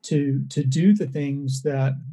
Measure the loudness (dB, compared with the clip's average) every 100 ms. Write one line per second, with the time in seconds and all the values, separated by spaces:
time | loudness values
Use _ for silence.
0 | -2 0 2 -2 -2 -2 0 4 6 4
1 | 2 -4 -4 -4 -4 -4 -2 0 0 -2
2 | -6